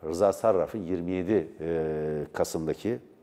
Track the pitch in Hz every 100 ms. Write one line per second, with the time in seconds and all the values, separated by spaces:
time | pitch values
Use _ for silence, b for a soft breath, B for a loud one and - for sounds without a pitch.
0 | 80 85 101 98 113 95 76 113 85 90
1 | 87 92 87 104 80 - 80 82 78 78
2 | 76 76 73 - 85 85 78 71 101 123
3 | - -